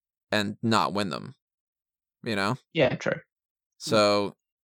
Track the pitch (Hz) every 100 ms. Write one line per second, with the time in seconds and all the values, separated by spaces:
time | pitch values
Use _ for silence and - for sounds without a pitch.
0 | _ _ _ 107 101 104 113 107 71 95
1 | 98 64 50 - _ _ _ _ _ _
2 | _ _ 123 101 98 127 _ 160 131 -
3 | - - - _ _ _ _ _ - 113
4 | 104 104 101 - _ _